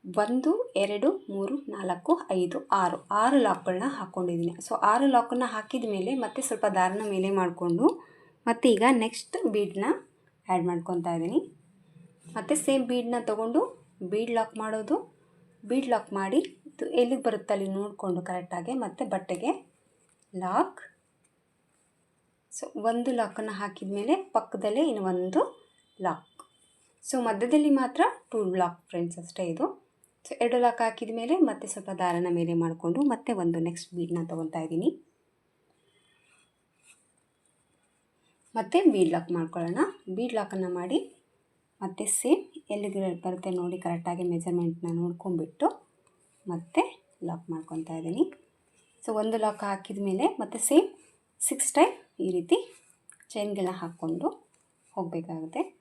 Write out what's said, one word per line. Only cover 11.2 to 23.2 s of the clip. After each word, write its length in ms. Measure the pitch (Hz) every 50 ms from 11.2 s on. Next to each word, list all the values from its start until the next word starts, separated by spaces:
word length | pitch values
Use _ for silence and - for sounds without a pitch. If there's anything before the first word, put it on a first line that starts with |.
| 165 175 233 320 381 - - - _ _ _ _ _ _ _ - - - - _ _ - -
ಮತ್ತೆ 180 | 220 196 - 294
ಸೇಮ್ 320 | 302 - - 269 269 254
ಬೀಡ್ನ 280 | 233 247 247 233 233 240 240
ತಗೊಂಡು 680 | 233 233 214 208 226 226 240 311 480 - - - - _ _ _
ಬೀಡ್ 280 | 190 180 196 214 233 233
ಲಾಕ್ 280 | 233 226 220 220 - 220
ಮಾಡೋದು, 380 | 214 220 214 220 208 202 294 - - - _ _ _ _ _ _ _ _ _ _ -
ಬೀಡ್ 240 | 202 240 269 269 247
ಲಾಕ್ 240 | 240 214 - -
ಮಾಡಿ 260 | 202 196 196 196 220 302
ಇದು 480 | - - - _ _ - - - - -
ಎಲ್ಲಿಗೆ 320 | - 247 247 240 269 262
ಬರುತ್ತೆ 320 | 269 240 214 208 202 - 208
ಅಲ್ಲಿ 140 | 196 196 196
ನೋಡಿಕೊಂಡು 540 | 190 196 202 208 202 - - 190 175 185
ಕರೆಕ್ಟಾಗಿ 520 | 175 185 180 185 180 175 185 180 170 233 254
ಮತ್ತೆ 300 | 262 233 196 170 - 247
ಬಟ್ಟೆಗೆ 460 | 202 196 190 185 - 185 170 220 269 370 - - _ _ _ _ _ _ _ _ _ _ _ _ _ -
ಲಾಕ್. 440 | 185 185 180 190 254 349 381 - - - - _ _ _ _ _ _ _ _ _ _ _ _ _ _ _ _ _ _ _ _ _ _ _ _ _ _ _ _ _ _ _ _
So, 300 | - - - - - 214
ಒಂದು 280 | 208 226 233 240 240 269
ಲಾಕನ್ನು 420 | 247 233